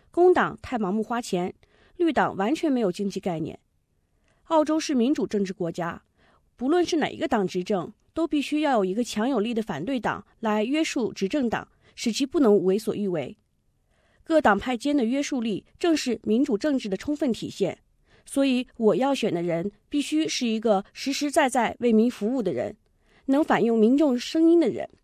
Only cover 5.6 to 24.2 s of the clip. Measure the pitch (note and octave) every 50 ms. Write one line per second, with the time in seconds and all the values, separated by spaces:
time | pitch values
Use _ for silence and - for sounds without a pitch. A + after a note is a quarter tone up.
5.6 | F3+ E3 F3 - E3 E3+ - - _ _ _ _ _ _ _ _ _ _ _ -
6.6 | A#3+ C4+ E4 F4+ E4+ E4 F4+ D#4 A3 - - - D#4 - B3 A3 F#3+ F3+ - F3+
7.6 | F3+ - G#3+ F3+ D#3 - - _ _ _ - D#4 E4 - D4+ D4 C4 - D4 D4+
8.6 | D#4 C#4+ C4 A3 F#3+ F#3 F#3+ A3+ A#3+ - - G#3 A3 C4+ C#4+ G#3+ G#3 A#3+ A#3 A3+
9.6 | G#3+ - E3+ C3+ E3 B3 C#4 A#3+ G#3+ F#3 A#2+ F2 - _ _ - A3 G#3+ G#3+ G#3+
10.6 | G#3+ A#3+ C#4+ D#4 D#4+ - - D4 A3+ - - - G3 F#3+ - D4+ B3 A3+ - D3
11.6 | - _ _ _ _ _ _ - - A#3+ G#3+ - C#4 C4 - E4+ C#4 G#3+ G#3 F#3+
12.6 | E3+ F#3 F#3+ G#3+ - A3 - - G#3 F#3+ F3 D#3 B2+ - - _ _ _ _ _
13.6 | _ _ _ _ _ _ _ _ _ _ _ _ _ - D#4+ D#4 - A#3+ G3+ G3+
14.6 | - B3 B3+ A3 - C#4+ D4 C#4+ A3+ A3+ C4 C#4 C#4+ - D4 B3 A3+ A#3 G3 -
15.6 | - _ _ - - F4 D#4+ C#4+ - C4 A3 - - G#3+ G#3+ A#3+ D4 D4 A3 G3+
16.6 | - D4+ C#4 B3+ - G#3 F#3 F#3 - C#4+ D4+ - D#4+ C4 G#3+ - E3 - - -
17.6 | G3 D#3+ - _ _ _ _ _ _ _ _ _ _ - - C#4 C#4 C4+ B3+ B3
18.6 | B3 _ _ - A3+ G#3 E3+ F#3 B3+ C#4 C4+ C4 A#3+ F#3 D#3+ F3 E3+ F3 E3 E3
19.6 | F3 G3+ - _ _ - - D4 C4 - D4+ D#4 D#4+ - - - B3+ A#3 A3 A3
20.6 | A3 A3+ G3+ F#3+ - - - - - C4+ C#4 - D4 D4 - E4+ D4 - - B3+
21.6 | A3+ F#3 - - A#3 A#3+ A3 G#3+ A3+ B3 - - G3+ A3 C4 C4+ G3+ F#3 C3 A#2+
22.6 | G2+ G2+ - _ _ _ _ _ _ _ _ _ - - C4+ D4 D#4+ - A#3 D#3
23.6 | F#3+ A#3 A#3 A3+ G#3+ A3+ C4 C#4+ D#4+ C#4+ B3 B3